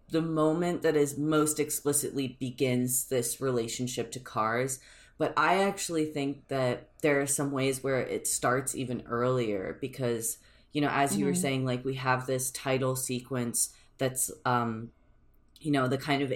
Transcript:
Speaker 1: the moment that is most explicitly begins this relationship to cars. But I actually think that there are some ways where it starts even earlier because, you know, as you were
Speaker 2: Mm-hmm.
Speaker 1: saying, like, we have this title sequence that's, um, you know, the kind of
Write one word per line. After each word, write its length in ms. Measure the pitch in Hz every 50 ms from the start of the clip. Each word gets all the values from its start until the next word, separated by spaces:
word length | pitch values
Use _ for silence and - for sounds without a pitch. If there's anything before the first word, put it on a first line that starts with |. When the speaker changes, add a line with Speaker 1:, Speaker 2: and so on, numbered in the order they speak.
| - -
Speaker 1:
the 120 | 160 160
moment 600 | 160 165 160 156 156 156 156 175 175 175 175 -
that 120 | - 165 156
is 220 | 147 143 139 - 139
most 400 | 147 156 156 151 151 151 - 151
explicitly 800 | 143 147 - - - 147 143 - 131 - - 139 135 123 - -
begins 680 | 131 123 127 - 139 127 123 123 123 127 127 - -
this 340 | - 131 127 - - - -
relationship 720 | 135 127 120 117 113 117 - - 123 123 - 120 110 -
to 80 | - 127
cars. 580 | - - - 113 107 110 113 123 131 131 131 - - - - - - - _ -
But 140 | 156 - -
I 260 | - 156 165 180 190
actually 440 | 196 202 196 - - - 170 160 151
think 400 | 156 151 147 139 139 139 - - -
that 420 | 139 131 131 123 120 - - - _ -
there 180 | - 147 143 139
are 60 | 143
some 240 | 143 - - 139 139
ways 320 | 139 131 135 135 135 135
where 180 | - 135 131 127
it 260 | - - - - - -
starts 460 | - - - 127 123 135 131 - -
even 260 | - 131 120 123 - -
earlier 680 | - 117 117 123 127 127 127 117 107 101 95 92 - 98 -
because, 580 | 139 127 131 135 131 120 117 113 113 - - - - - - - _ _
you 80 | - 147
know, 100 | 147 143
as 260 | - 139 139 135 202
you 80 | - 143
were 80 | 143 -
Speaker 2:
Mm-hmm. 0 |
Speaker 1:
saying, 300 | 180 - 135 135 131 131
like, 200 | 127 123 123 127
we 100 | 135 135
have 300 | 131 135 131 127 127 127
this 240 | 135 135 127 127 -
title 420 | - - - 135 131 127 131 131 131
sequence 760 | 127 - - 127 123 123 - 135 123 120 120 110 - - - - - - _ _ -
that's, 320 | 135 123 127 - - - - - -
um, 460 | 127 123 120 117 117 110 110 117 - - _ _ _ - _ - - - - _ _ - -
you 100 | - 151
know, 180 | 143 135 127 127
the 100 | 139 127
kind 240 | - 151 139 135
of 100 | 143 127 127